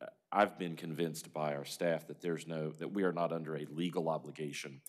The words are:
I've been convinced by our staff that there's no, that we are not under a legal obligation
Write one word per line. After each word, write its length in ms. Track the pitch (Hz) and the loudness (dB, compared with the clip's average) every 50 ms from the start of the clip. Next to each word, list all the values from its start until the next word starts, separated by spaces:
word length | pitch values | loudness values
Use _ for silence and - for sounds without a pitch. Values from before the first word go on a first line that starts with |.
| - - - _ _ - | -14 -14 -14 _ _ 2
I've 280 | - 101 104 101 - - | 6 6 6 6 4 0
been 180 | 90 85 80 | -4 -2 -4
convinced 560 | - 87 82 78 82 85 80 78 - - - | -4 -4 -4 0 0 0 0 0 -4 -8 -6
by 220 | - 78 76 73 71 | -4 0 0 0 0
our 100 | 71 71 | -2 -4
staff 420 | - - - 87 85 82 78 - - | -6 -2 2 2 4 2 2 0 -6
that 120 | 76 - | -10 -4
there's 260 | 87 85 82 76 78 | -2 -2 0 -2 -2
no, 240 | 82 82 78 78 78 | -4 -2 -2 -2 -2
that 200 | 76 90 85 - | -2 -4 -4 -2
we 100 | 101 101 | 2 4
are 100 | 95 90 | 4 4
not 200 | 82 85 85 80 | 4 4 2 2
under 240 | 82 82 80 80 78 | 2 0 -2 -2 -4
a 100 | 73 76 - | -4 -4 -4
legal 380 | 73 80 87 85 78 90 80 80 | -2 0 0 2 2 2 2 2
obligation 720 | 80 78 - 73 65 78 78 73 71 - - 71 67 67 - | 2 0 -2 -6 -8 -6 -6 -4 -4 -6 -8 -8 -10 -12 -16